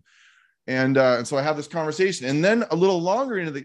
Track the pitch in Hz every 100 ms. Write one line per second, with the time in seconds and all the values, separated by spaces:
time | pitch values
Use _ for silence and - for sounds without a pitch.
0 | - _ _ _ _ _ - 131 131 135
1 | 131 120 117 139 147 147 143 170 156 151
2 | 190 175 131 147 185 233 220 165 190 180
3 | 175 220 269 202 165 139